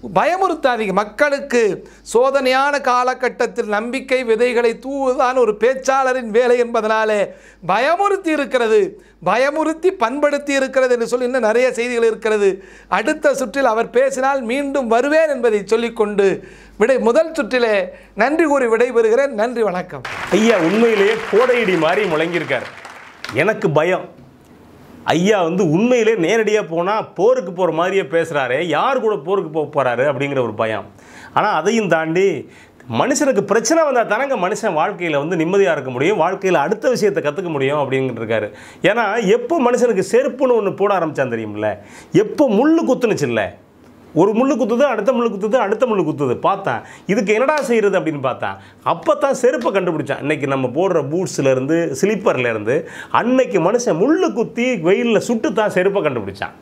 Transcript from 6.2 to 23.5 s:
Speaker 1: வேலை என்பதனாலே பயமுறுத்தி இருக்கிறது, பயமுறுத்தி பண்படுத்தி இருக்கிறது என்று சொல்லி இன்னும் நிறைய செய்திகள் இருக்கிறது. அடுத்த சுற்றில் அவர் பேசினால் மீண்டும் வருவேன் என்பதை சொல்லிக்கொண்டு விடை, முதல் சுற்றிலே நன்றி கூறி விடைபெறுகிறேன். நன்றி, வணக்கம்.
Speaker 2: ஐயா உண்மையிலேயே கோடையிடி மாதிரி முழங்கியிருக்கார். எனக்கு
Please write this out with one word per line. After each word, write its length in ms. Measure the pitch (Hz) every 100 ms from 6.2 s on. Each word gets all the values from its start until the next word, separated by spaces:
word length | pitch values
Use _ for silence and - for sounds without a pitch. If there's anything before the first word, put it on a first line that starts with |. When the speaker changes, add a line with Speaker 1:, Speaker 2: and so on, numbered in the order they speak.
| 233
Speaker 1:
வேலை 320 | 214 247 247
என்பதனாலே 560 | 240 233 214 220 214 208 190 - - - 170
பயமுறுத்தி 580 | 196 269 349 403 392 330
இருக்கிறது, 540 | 302 262 254 226 220 180 - - _ 170
பயமுறுத்தி 600 | 214 269 294 311 320 359
பண்படுத்தி 640 | 190 226 277 294 285 285
இருக்கிறது 420 | 277 262 262 254
என்று 120 | 247 226
சொல்லி 180 | 240
இன்னும் 240 | 247 262 220
நிறைய 240 | 220 254
செய்திகள் 340 | 240 240 240 226
இருக்கிறது. 580 | 220 220 214 202 190 - - -
அடுத்த 460 | 185 214 302 294
சுற்றில் 300 | 277 254 277
அவர் 260 | 262 220 202
பேசினால் 520 | 226 269 262 262 277
மீண்டும் 440 | 226 262 285 277 240
வருவேன் 420 | 226 277 311 320
என்பதை 340 | 269 233 214
சொல்லிக்கொண்டு 600 | 190 226 233 226 208 202 196 151 - - - -
விடை, 200 | 220 254
முதல் 360 | 214 254 330
சுற்றிலே 420 | 320 226 254 233 208 185 - -
நன்றி 300 | - 233 311
கூறி 220 | 320 277 240
விடைபெறுகிறேன். 600 | 220 247 233 226 233 277
நன்றி, 340 | 226 226 240
வணக்கம். 400 | 214 180 180 143 117 - -
Speaker 2:
ஐயா 280 | 185 226 214
உண்மையிலேயே 580 | 165 208 233 214 196 226 -
கோடையிடி 460 | 202 247 247 214 180
மாதிரி 260 | 156 190 208
முழங்கியிருக்கார். 600 | 156 165 170 147 127 107 - - - - - -
எனக்கு 360 | 107 175